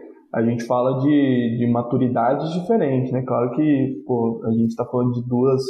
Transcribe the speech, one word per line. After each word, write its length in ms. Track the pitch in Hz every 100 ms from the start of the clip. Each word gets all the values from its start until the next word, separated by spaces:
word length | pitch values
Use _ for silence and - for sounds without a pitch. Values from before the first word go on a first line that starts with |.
| - - _
a 80 | -
gente 220 | 117 120
fala 360 | - 123 127 135
de, 560 | 139 147 135 123 120 117
de 80 | 120
maturidades 840 | 120 120 127 127 120 117 143 160
diferentes, 600 | 175 180 226 151 131 127
né? 100 | 127
Claro 300 | 127 120 123
que, 500 | 127 151 139 131 - -
pô, 360 | 123 113 113
a 60 | 131
gente 240 | 113 113 117
tá 80 |
falando 280 | 120 127 123
de 100 | 123 120
duas, 360 | 120 131 131 131